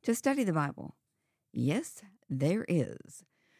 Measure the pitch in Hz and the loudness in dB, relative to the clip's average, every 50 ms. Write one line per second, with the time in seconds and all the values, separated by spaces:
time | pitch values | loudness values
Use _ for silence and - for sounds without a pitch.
0 | _ - 233 - - 277 277 269 247 196 165 156 147 143 - - - - - _ | _ 0 0 2 2 2 2 2 2 2 2 2 0 -2 -4 -8 -14 -16 -16 _
1 | _ _ _ _ _ _ _ _ _ _ - - 120 131 156 233 330 - - - | _ _ _ _ _ _ _ _ _ _ -4 0 0 2 2 0 -2 -4 -12 -18
2 | - - - _ _ _ 135 131 139 147 185 214 - - 175 170 131 - - - | -20 -20 -20 _ _ _ -4 0 2 2 2 0 0 0 2 2 2 0 -4 -14
3 | - - - - - _ _ _ _ _ _ _ | -16 -20 -20 -20 -20 _ _ _ _ _ _ _